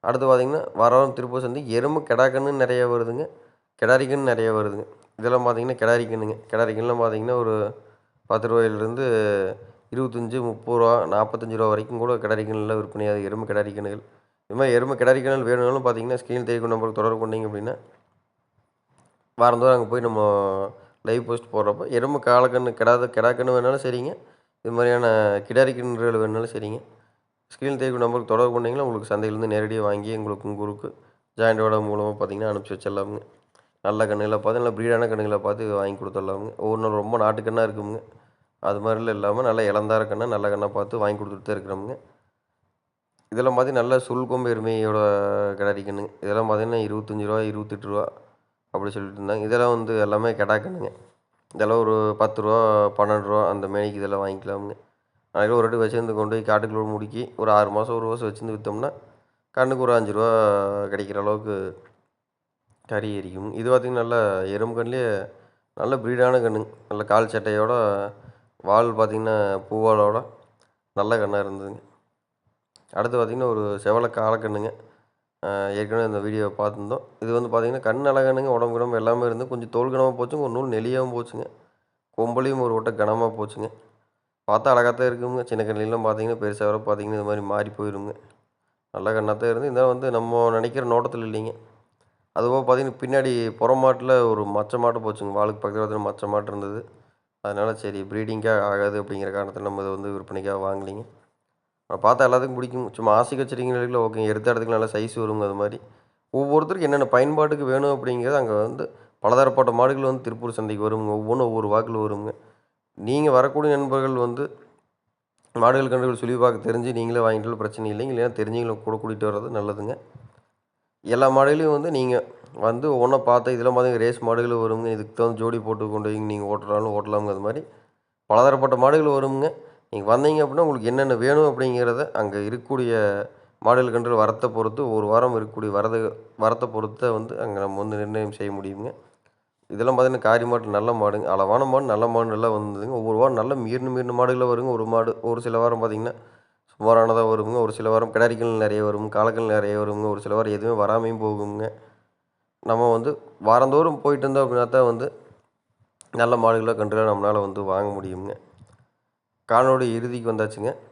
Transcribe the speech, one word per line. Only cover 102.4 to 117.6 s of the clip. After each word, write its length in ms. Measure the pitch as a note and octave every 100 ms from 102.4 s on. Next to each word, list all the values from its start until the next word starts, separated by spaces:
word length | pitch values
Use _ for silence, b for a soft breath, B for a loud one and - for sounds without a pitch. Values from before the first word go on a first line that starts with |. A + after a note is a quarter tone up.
| C3
பிடிக்கும். 320 | B2+ B2 B2+ A2+
சும்மா 220 | - A2+
ஆசைக்கு 280 | G#2+ A#2+ C3
வச்சிருக்கீங்களுக்கு 580 | B2+ B2+ B2+ B2 B2 B2
ஓகேங்க. 260 | A2+ A2 G#2+
எடுத்த 240 | G#2+ A#2
இடத்துக்கு 260 | A#2 A2+ A2+
நல்ல 100 | A2
சைஸ் 300 | G#2+ A2+ A#2
வருங்க. 280 | A2 G#2+
அது 100 | G2+
மாதிரி 240 | G2 G#2 - b b b b _
ஒவ்வொருத்தருக்கும் 540 | C3 C#3 D3+ D3+ F#3+ D#3
என்னென்ன 160 | C#3+
பயன்பாட்டுக்கு 600 | C3 B2 C3+ D#3 D3+ D3+
வேணும் 280 | C3+ C3 C#3+
அப்படிங்கிறது 420 | C3+ A#2+ B2 A#2+
அங்க 200 | C#3+ A#2+
வந்து 300 | G#2+ A2 C3 D#3 b b b
பலதரப்பட்ட 520 | G#2 B2 C3+ B2 B2+
மாடுகள் 380 | A#2 B2+ C3+ C3+
வந்து 120 | C3
திருப்பூர் 300 | A#2 A2 A#2+
சந்தைக்கு 320 | A2+ G#2+ G#2
வருங்க. 260 | G#2+ A2 G#2+
ஒவ்வொன்றும் 380 | G#2+ G#2+ B2 A#2+
ஒவ்வொரு 200 | A2+ G#2+
வாக்குல 320 | G#2+ A2+ A2
வருங்க. 300 | G#2+ G#2 G#2+ - b b b b _ -
நீங்க 300 | G#2 C#3 D3+
வரக்கூடிய 400 | B2+ C3+ D3 D3+
நண்பர்கள் 440 | C#3+ C#3 C3+ C3+ B2+
வந்து 280 | A#2+ A#2+ C#3+ - - _ _ _ _ _ _ _ _
மாடுகள், 340 | A#2 A2+ C3+ C3+
கன்றுகள் 280 | B2+ B2+ A2+
சுழி 180 | A#2+ B2
பார்க்க 300 | B2 A2 A2+
தெரிஞ்சு 260 | A#2 A#2+
நீங்களே 280 | A#2 A#2 A#2+
வாங்கிட்டாலும் 360 | A2+ A2 G#2+
பிரச்சனை 300 | A2+